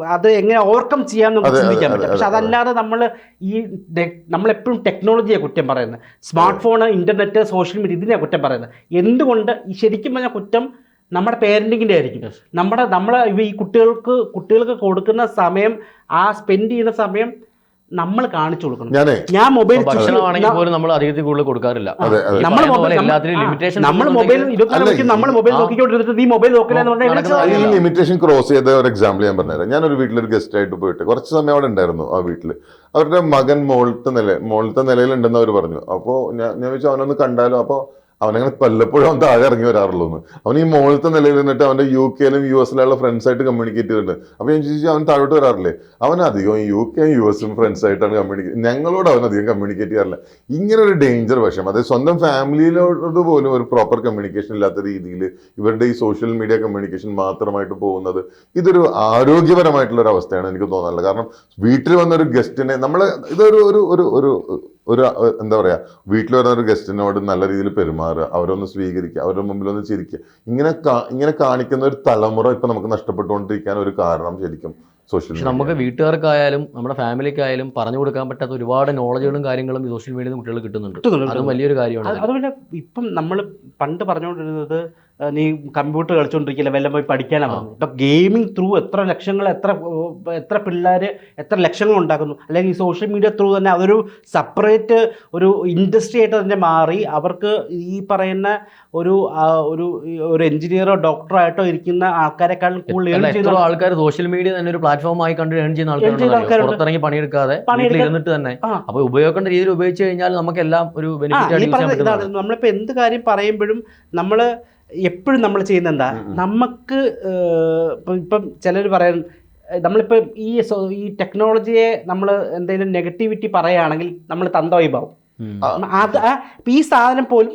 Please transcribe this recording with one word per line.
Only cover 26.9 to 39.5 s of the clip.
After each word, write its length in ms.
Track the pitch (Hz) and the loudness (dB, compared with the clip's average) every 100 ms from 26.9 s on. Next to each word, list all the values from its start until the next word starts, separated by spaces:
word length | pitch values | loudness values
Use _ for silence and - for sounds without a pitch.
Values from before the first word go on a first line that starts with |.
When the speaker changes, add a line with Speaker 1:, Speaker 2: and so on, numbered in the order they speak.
Speaker 1:
പറഞ്ഞാൽ 140 | 233 247 | 2 2
എങ്ങനെ 140 | 196 | 2
Speaker 3:
നടക്കുന്ന 300 | - 285 180 | 2 2 4
Speaker 1:
സാധിക്കും? 200 | 208 214 | 4 4
Speaker 2:
ഈ 40 | |
ലിമിറ്റേഷൻ 440 | 196 170 170 151 180 | 4 4 2 2 4
ക്രോസ് 300 | 160 139 - | 6 4 6
ചെയ്ത 140 | 139 | 4
ഒരു 260 | 127 135 123 | 6 4 4
എക്സാമ്പിൾ 360 | 104 104 98 | 2 2 2
ഞാൻ 120 | 104 95 | 0 0
പറഞ്ഞുതരാം. 320 | 80 78 92 | -2 -2 -2
ഞാനൊരു 260 | 143 160 | 0 2
വീട്ടിലൊരു 320 | 139 123 117 113 | 0 0 -2 0
ഗസ്റ്റ് 320 | 107 - 104 | 0 0 -2
ആയിട്ട് 160 | 95 | -2
പോയിട്ട് 280 | 92 92 85 | -2 -4 -2
കുറച്ച് 280 | 85 123 - | -2 -2 0
സമയം 200 | 160 151 | -2 2
അവിടെ 160 | 147 139 | 2 2
ഉണ്ടായിരുന്നു. 500 | 95 87 82 67 92 | 0 0 -2 -4 -2
ആ 20 | |
വീട്ടിൽ 360 | 87 85 82 - _ - _ | -4 -6 -8 -12 _ -20 _
അവരുടെ 260 | 147 151 180 | 0 2 2
മകൻ 460 | 160 139 131 147 139 | 2 2 2 2 2
മുകളിലത്തെ 440 | 123 123 120 135 | 2 2 0 -2
നില, 280 | 123 104 90 | 0 0 -2
മുകളിലത്തെ 440 | 110 107 113 120 | -2 -2 -2 -2
നിലയിലുണ്ടെന്ന് 560 | 131 123 127 131 117 117 | 2 2 2 2 2 2
അവർ 120 | 113 | 2
പറഞ്ഞു. 260 | 101 82 78 | 2 0 -6
അപ്പോ 560 | - 92 90 127 107 | -8 -6 -4 -4 -4
ഞാൻ, 280 | 117 113 104 | -4 -6 -6
ഞാൻ 120 | 127 | -6
വെച്ചു 160 | 131 143 | -2 -2
അവനൊന്ന് 260 | 131 139 | 0 -2
കണ്ടാലോ. 440 | 143 131 120 120 123 | 0 0 2 2 2
അപ്പോ 360 | 120 139 - - _ - | 0 -4 -6 -18 _ -4
അവനങ്ങനെ 420 | 107 110 131 127 | -2 0 -2 0
വല്ലപ്പോഴും 440 | 127 110 113 147 139 | 0 2 2 4 4
അവൻ 140 | 139 | 4
താഴെ 240 | 147 120 | 4 4
ഇറങ്ങി 180 | 135 | 4